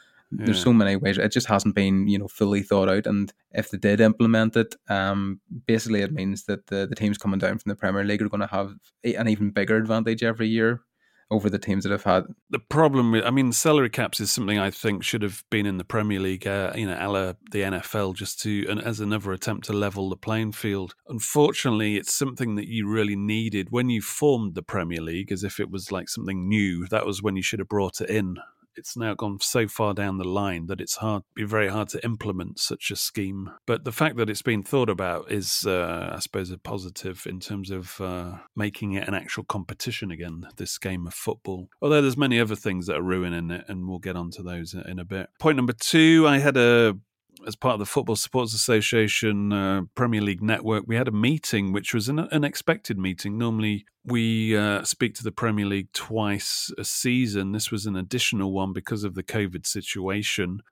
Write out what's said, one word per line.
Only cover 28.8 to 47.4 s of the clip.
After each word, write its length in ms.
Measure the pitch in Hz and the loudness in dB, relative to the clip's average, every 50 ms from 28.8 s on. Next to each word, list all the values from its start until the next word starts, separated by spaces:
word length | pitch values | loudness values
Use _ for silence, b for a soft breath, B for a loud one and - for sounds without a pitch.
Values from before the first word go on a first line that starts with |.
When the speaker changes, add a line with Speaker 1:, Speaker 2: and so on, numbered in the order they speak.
| - - - | -16 -12 -8
Speaker 2:
now 160 | 120 117 110 98 | -6 -4 -4 -4
gone 240 | - 113 104 101 101 | -4 -4 -6 -4 -4
so 260 | - - - 123 113 | -4 0 2 2 0
far 260 | 104 - - 110 104 98 | 0 0 0 0 0 0
down 260 | 104 101 98 95 95 | 0 -2 -2 -2 -2
the 100 | 90 90 | -2 -2
line 380 | 95 101 101 98 90 85 82 | -2 0 0 -2 -2 -4 -6
that 140 | 87 95 - | -6 -8 -8
it's 180 | 101 - - - | -6 -6 -6 -4
hard, 260 | 110 110 107 98 - _ _ | -2 -2 -2 -4 -6 _ _
be 80 | - 107 | -8 -6
very 240 | 104 110 107 104 95 | 0 2 2 2 2
hard 200 | 98 107 104 - | 0 -2 -4 -4
to 160 | - - - | -6 -6 -4
implement 560 | 117 113 101 - 104 92 92 87 - - - | -4 -4 -4 -4 -4 -4 -4 -6 -8 -6 -6
such 320 | - - - - - - 101 | -4 -4 -4 -6 -6 -6 -4
a 40 | |
scheme. 540 | - - - - 110 98 95 98 98 95 95 - - _ | -4 -4 -4 -4 -4 -4 -4 -6 -8 -10 -12 -14 -10 _
But 160 | - 117 110 - | -2 -2 -2 -2
the 80 | 127 | -6
fact 260 | 110 - 151 156 117 120 | -2 0 0 0 2 0
that 120 | 113 107 | -2 -2
it's 100 | 101 - | -2 -2
been 220 | - 131 113 104 92 | 0 0 0 0 0
thought 260 | - 143 135 123 113 | 0 2 2 2 2
about 440 | 95 87 95 90 85 85 - - 104 | 2 0 -2 -2 -2 -4 -4 -4 -4
is, 340 | 101 92 - - - 90 | -2 -2 -2 -2 -2 0
uh, 460 | 101 92 90 87 85 85 85 90 82 76 | 0 0 0 0 -2 -4 -4 -6 -6 -6
I 60 | - | -8
suppose, 320 | - - - 98 92 90 92 | -8 -6 -6 -6 -6 -6 -8
a 60 | 90 | -10
positive 680 | - - 107 101 92 90 98 - - 95 90 - - | -8 -8 -8 -8 -8 -10 -12 -10 -10 -10 -10 -8 -10
in 140 | - 92 92 | -10 -10 -10
terms 320 | - - 104 98 95 92 98 | -8 -8 -8 -8 -6 -6 -8
of, 280 | 92 90 90 - - | -8 -8 -10 -10 -8
uh, 340 | 98 92 90 90 87 87 90 - - - _ | -6 -6 -6 -6 -8 -8 -12 -14 -16 -12 _
making 380 | 104 104 104 - - 107 101 95 | -4 -4 -4 -4 -4 -4 -4 -2
it 160 | 98 - - | -4 -4 -4
an 60 | 101 | -4
actual 280 | 92 - - - 110 101 | -4 -6 -6 -8 -8 -6
competition 720 | - - 104 87 - - - - 123 110 - 107 95 82 | -6 -6 -6 -6 -8 -10 -8 -6 -6 -6 -6 -6 -8 -8
again, 340 | 78 85 85 82 85 87 - - - | -8 -8 -10 -10 -12 -12 -14 -12 -12
this 200 | 87 - - - | -10 -8 -8 -6
game 300 | - 95 95 90 87 82 | -6 -4 -4 -4 -6 -8
of 60 | - | -8
football. 560 | - - - - - _ 95 92 92 92 - _ _ - | -6 -6 -6 -6 -6 _ -8 -8 -8 -10 -14 _ _ 0
Although 200 | 143 151 147 143 | 4 4 6 6
there's 140 | 135 123 | 4 4
many 220 | 143 143 131 120 117 | 2 2 4 4 4
other 160 | 117 107 107 | 4 2 0
things 320 | - - 107 92 90 87 | -2 -2 -2 -2 -2 -2
that 120 | 98 78 76 | -2 -2 0
are 40 | 90 | 0
ruining 480 | 92 92 92 90 87 85 85 85 82 | 0 0 0 0 -2 -2 -2 -4 -4
it, 140 | 87 90 - | -6 -6 -8
and 220 | - 98 92 90 92 | -8 -8 -8 -6 -6
we'll 100 | 92 87 | -8 -6
get 160 | - 95 87 | -6 -6 -6
onto 300 | 87 87 87 90 - 90 | -6 -6 -8 -8 -10 -10
those 300 | 87 90 85 85 85 - | -8 -8 -8 -8 -10 -10
in, 80 | 90 - | -12 -10
in 180 | - 92 92 | -10 -10 -10
a 40 | 87 | -8
bit. 240 | 95 98 95 90 - _ _ | -8 -6 -8 -8 -10 _ _
Point 160 | - 156 151 | 2 4 4
number 160 | 135 127 120 117 | 4 2 0 0
two, 560 | - - - - 160 160 160 160 160 160 147 | -2 -2 2 6 8 8 10 10 10 8 8
I 100 | 139 139 | 6 6
had 180 | 143 147 131 | 4 4 6
a, 400 | 131 120 120 120 117 117 107 98 107 - _ _ _ _ _ _ - | 6 8 8 8 8 6 6 4 0 -6 _ _ _ _ _ _ -14